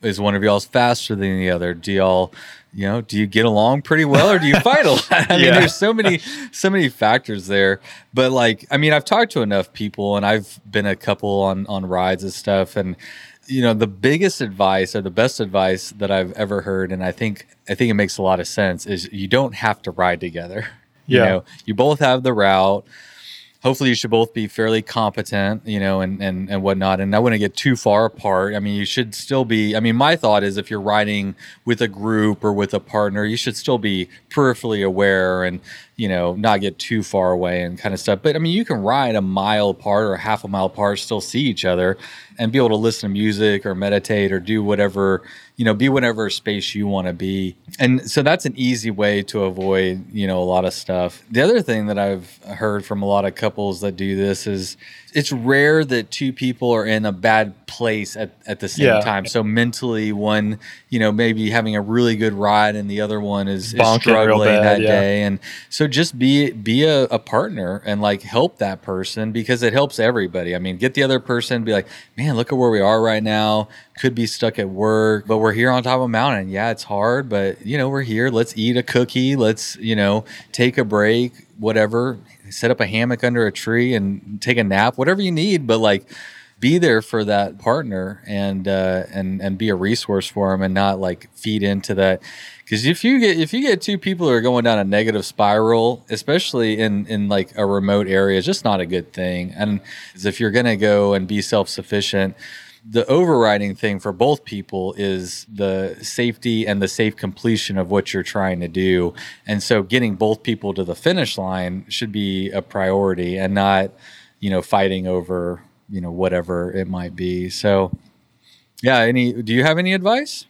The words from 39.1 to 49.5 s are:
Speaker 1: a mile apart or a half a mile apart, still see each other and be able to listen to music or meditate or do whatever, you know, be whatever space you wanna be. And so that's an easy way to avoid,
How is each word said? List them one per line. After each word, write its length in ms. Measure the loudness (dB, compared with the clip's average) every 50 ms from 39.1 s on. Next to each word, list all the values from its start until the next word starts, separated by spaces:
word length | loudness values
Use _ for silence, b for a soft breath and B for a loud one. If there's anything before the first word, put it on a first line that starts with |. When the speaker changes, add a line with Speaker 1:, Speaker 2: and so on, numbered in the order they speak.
| 0
Speaker 1:
a 80 | 0 0
mile 460 | 0 0 0 0 2 2 2 2 0
apart 360 | 0 -2 -2 0 0 0 2
or 80 | 0 -2
a 40 | -4
half 260 | -2 -4 -4 -4 -4
a 40 | -6
mile 180 | -2 -2 -2
apart, 320 | -2 -2 0 -2 0 0 -2
still 220 | -6 -6 -6 -6
see 200 | -6 -4 -4 -2 -2
each 220 | -2 -2 -2 0
other 320 | 0 0 2 2 0 0 B B B B B B B B -4
and 120 | -4 0
be 80 | 2 2
able 120 | 2 4
to 60 | 2
listen 320 | 2 0 0 -2 -2 -6 -4
to 40 | -2
music 520 | 0 0 0 0 2 2 2 2 0 -2
or 100 | -4 -4
meditate 560 | -4 -2 0 0 0 0 0 0 0 0 0 -2
or 80 | -4
do 220 | -4 -2 -2 -2 0
whatever, 580 | 0 0 2 0 0 0 0 0 2 0 0 B B B B B B B
you 80 | -2 0
know, 80 | 0 2
be 160 | 2 2 2
whatever 400 | 2 2 2 0 0 -2 -4 -6
space 460 | -6 -6 _ -4 -4 -4 -6 -6 -6
you 100 | -4 -4 -2
wanna 240 | -2 -2 -2 -4 -6
be. 420 | -6 -6 -4 -4 -4 -4 -6 -8 _ _ -20 -4 0
And 320 | 2 2 2 2 0 -2
so 140 | -2 2 2
that's 200 | 2 2 2 0
an 100 | -6 -6
easy 340 | -2 -2 -2 -2 -2 -4 -6
way 320 | -2 0 0 2 2 0 -2
to 220 | -4 -4 -2 -2
avoid, 600 | -2